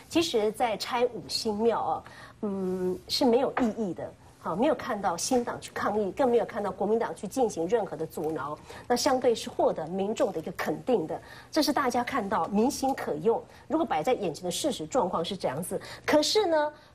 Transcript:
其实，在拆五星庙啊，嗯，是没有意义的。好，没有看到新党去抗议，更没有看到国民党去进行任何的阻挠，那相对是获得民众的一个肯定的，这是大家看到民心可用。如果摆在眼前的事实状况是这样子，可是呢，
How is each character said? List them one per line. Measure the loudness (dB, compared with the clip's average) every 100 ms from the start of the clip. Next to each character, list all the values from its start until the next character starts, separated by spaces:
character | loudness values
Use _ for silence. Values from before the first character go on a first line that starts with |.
| -2
其 | 0
实， | 2 2 2
在 | 2 0 -2
拆 | -4 0 0
五 | 0 -6
星 | -4 -2 2
庙 | 2 2
啊， | 0 -2 -6 -18 -20 -8
嗯， | -4 -2 -2 0 -2 -2 -4
是 | 2
没 | 4 4
有 | 2 0
意 | 0 0 -4
义 |
的。 | -4 -10 -12 -20 -12
好， | -6
没 | 0 2
有 |
看 | 2 -2 -2
到 | -2 -2
新 | 0 0
党 | 0 -6
去 | -10
抗 | -4 -2 0
议， | -2
更 | 2 4
没 | 4
有 |
看 | 2 -2
到 | -6
国 | -2 0
民 | 2
党 | 0 -6
去 | -6
进 | 0 0
行 | 0 0
任 | 0
何 | 0 -4
的 | -8
阻 | -4 -4
挠， | -4 -6 -10 -12 -16 -2
那 |
相 | 0 4 4
对 | 4
是 | 2 -2
获 | 2 2
得 | 2 -4
民 | -2 -2
众 | 0 0
的 | 0
一 |
个 | -6
肯 | -6 -4 -4
定 | 2 2 2
的， | -6 -10 -20 -4
这 | 0
是 | 2
大 | 2 2
家 | 0
看 | 0 -2 0
到 | 0 2
民 | 4 2
心 | 2 0
可 | 0 -2
用。 | 0 2 2 -2 -16 -4
如 | 0
果 | 0
摆 | 0
在 | 2
眼 | 0 0
前 | -4
的 | -4
事 | -2 -2
实 | -2 -2
状 | 0 0
况 | 0
是 | -4
这 | -4 -4
样 | -4
子， | -6 -8 -8 -8
可 | 2 4
是 | 4 4
呢， | 4 4 2 -2 -16